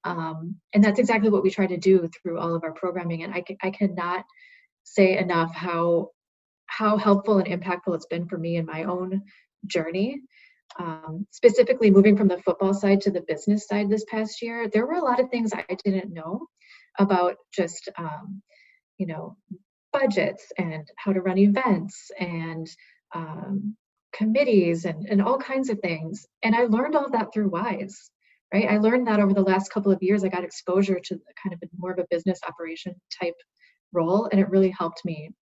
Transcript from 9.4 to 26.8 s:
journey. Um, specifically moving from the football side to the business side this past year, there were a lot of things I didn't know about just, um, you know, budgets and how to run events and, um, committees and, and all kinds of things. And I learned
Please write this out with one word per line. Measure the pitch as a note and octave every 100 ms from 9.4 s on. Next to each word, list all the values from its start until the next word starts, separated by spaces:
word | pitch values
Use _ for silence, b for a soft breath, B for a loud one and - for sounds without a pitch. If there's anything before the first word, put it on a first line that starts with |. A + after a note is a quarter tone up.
| b _ G3
journey. | F3 D#3+ F3+ A3 C#4+ - b b b b -
Um, | E3+ D#3+ D#3 E3 G3+
specifically | - A#3+ A3+ A#3+ B3+ G#3+
moving | G3 G3+ G3+
from | G3
the | F3+
football | - E3+ G3
side | G3 G3 G3
to | G3+
the | F3+
business | E3 D3+ - G#3 -
side | G#3 G3+
this | G#3+ G#3+
past | A3 G#3+ -
year, | A#3 A#3 A3+
there | G#3+ B3+
were | F4
a |
lot | C#4+ B3
of | B3+
things | A#3+ A3
I | F#3 - F#3+
didn't | G3+ F#3+ F#3+
know | E3 D#3+ A3 E4 _ b b b -
about | G3 F#3 F3+ F3 _
just, | - E3+ - - -
um, | E3 D3+ - G3 _ b b b _ _
you | F#3
know, | D#3+ E3 - _ F#3 _ _ _
budgets | C#4 C4 G3 - - - -
and | E3+ D#3 D3+ -
how | G#3
to | F#3+
run | F#3 F#3
events | G3+ G3+ B3+ F3+ G3 - - -
and, | F3 E3 E3 D#3+ D#3+ - b b _
um, | E3 D#3+ D#3+ G3 G3 G#3 G#3+ _ _ _
committees | - A3 A#3+ C#4 G#3 E3+ E3+
and, | E3+ D#3 G3+
and | G3
all | G3 C4+
kinds | C#4 C4+ C4
of | G#3
things. | F3 D#3+ D#3+ G3 _ _
And | A3
I | A#3
learned | A#3+ A3